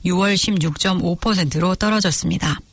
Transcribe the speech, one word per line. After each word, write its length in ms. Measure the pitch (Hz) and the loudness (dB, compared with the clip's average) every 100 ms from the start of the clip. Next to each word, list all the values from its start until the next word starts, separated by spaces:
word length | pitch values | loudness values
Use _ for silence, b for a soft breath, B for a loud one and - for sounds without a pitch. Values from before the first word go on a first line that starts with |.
유월 340 | 180 180 196 196 | 0 2 2 2
십육점오 760 | - 196 160 147 190 185 175 175 | 0 0 0 0 -2 0 0 -2
퍼센트로 580 | 226 196 151 151 180 | 0 0 0 0 0
떨어졌습니다. 840 | 185 214 214 185 147 165 170 156 143 - | 0 0 2 0 0 -2 -2 -2 -4 -8